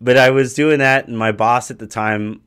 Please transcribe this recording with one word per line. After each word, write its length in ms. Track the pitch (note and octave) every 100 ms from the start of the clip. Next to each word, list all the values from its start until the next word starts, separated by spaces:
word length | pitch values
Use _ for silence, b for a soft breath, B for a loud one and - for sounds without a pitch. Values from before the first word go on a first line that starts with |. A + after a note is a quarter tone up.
but 160 | A#2+ B2+
I 140 | B2+
was 240 | C3+ C3+
doing 240 | - D3+ D3
that, 300 | C3+ C3+ -
and 80 | A#2
my 140 | A2
boss 400 | G#2 A2 B2 -
at 80 | A#2+
the 80 | G#2+
time, 540 | A#2 G#2+ G#2+ G#2 G#2+